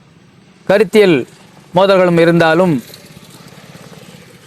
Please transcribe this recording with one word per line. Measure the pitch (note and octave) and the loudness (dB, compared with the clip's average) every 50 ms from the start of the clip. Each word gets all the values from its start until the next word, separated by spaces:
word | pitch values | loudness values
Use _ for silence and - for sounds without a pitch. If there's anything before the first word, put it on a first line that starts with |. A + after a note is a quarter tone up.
| _ _ _ _ _ _ _ _ _ _ _ _ _ - | _ _ _ _ _ _ _ _ _ _ _ _ _ -4
கருத்தியல் | F#3 G3+ - F3+ - G#3+ G#3 F#3+ E3+ C3+ A2+ - - - - - - - _ - - | -2 -2 -2 -2 0 0 2 2 0 -2 -4 -8 -14 -20 -20 -20 -20 -20 _ -8 -4
மோதல்களும் | F3 F#3+ F#3+ G3 F#3 F#3 F3+ F3 E3 | -2 0 0 0 0 0 0 0 0
இருந்தாலும், | E3 E3 E3+ E3+ E3 D#3+ D#3+ E3 F#3+ F3+ D#3+ B2 A2 - - - - - - - - - - - - - - - - - - - - - - - - - - - - - - - - | 0 2 2 2 0 0 0 0 0 -2 -2 -6 -8 -12 -20 -20 -20 -20 -20 -20 -20 -20 -20 -20 -20 -20 -20 -20 -20 -20 -20 -20 -20 -20 -20 -20 -20 -20 -20 -20 -20 -20 -20 -20 -20